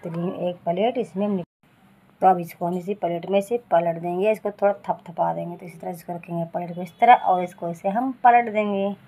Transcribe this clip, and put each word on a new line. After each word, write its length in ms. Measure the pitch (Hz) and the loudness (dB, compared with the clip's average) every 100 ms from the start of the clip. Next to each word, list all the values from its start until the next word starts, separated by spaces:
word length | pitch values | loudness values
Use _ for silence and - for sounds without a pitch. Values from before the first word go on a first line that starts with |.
तो 60 | 175 | -8
लिए 380 | 165 175 139 175 | -4 -4 -4 -6
एक 60 | 175 | -4
प्लेट, 400 | - 175 226 254 | -4 0 0 -2
इसमें 280 | 220 185 208 | -6 -4 -2
हम 60 | |
निक-, 140 | 196 170 _ _ _ _ _ _ _ | -2 -6 _ _ _ _ _ _ _
तो 60 | 185 | 4
अब 120 | 180 | 4
इसको 260 | 170 - 175 | -2 -6 -4
हम 120 | 180 | -4
इसी 160 | 175 202 | -6 -4
प्लेट 300 | 175 170 170 | -4 -4 0
में 120 | 196 | -2
से 160 | 196 240 - | 0 -6 0
पलट 260 | 170 170 165 | 2 2 -4
देंगे, 340 | 170 175 208 | -4 -2 0
इसको 200 | 220 208 | 0 -4
थोड़ा 220 | 202 202 196 | 0 0 0
थपथपा 500 | - 175 - 170 170 | -4 -6 -6 -4 -2
देंगे। 220 | 165 170 175 | -2 -8 -12
तो 80 | 185 | -16
इसी 120 | 170 | -14
तरह 140 | 185 | -12
इसको 220 | 170 - | -12 -10
रखेंगे 300 | 170 170 170 165 | -12 -8 -6 -4
प्लेट 280 | 180 175 170 | -6 -8 -10
को 60 | |
इस 120 | 180 _ | -12 _
तरह 140 | 233 247 - | 6 8 6
और 180 | 185 | 0
इसको 260 | 180 - 170 | 0 -6 -8
इसे 200 | 170 196 | -4 -4
हम 220 | 202 262 247 | -2 -4 2
पलट 280 | 247 240 233 | 6 6 4
देंगे 340 | 214 208 196 196 196 | -2 -2 0 -2 -4